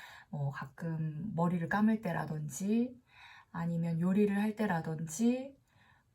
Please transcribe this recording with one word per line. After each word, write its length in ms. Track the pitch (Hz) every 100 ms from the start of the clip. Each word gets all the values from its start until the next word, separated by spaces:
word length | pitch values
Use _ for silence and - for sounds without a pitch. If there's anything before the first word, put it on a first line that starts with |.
| - - -
어, 200 | 156 139
가끔 760 | 139 - - 165 160 156 151 208 160
머리를 320 | 170 180 165
감을 320 | 196 214 220
때라든지 920 | 190 165 156 156 151 - 190 226 247 247 _ - - - -
아니면 480 | 170 170 170 170 165
요리를 340 | 175 190 208 202
할 140 | 214 208
때라든지, 1000 | 214 165 165 160 165 - 233 254 269 - _ _ _ _ _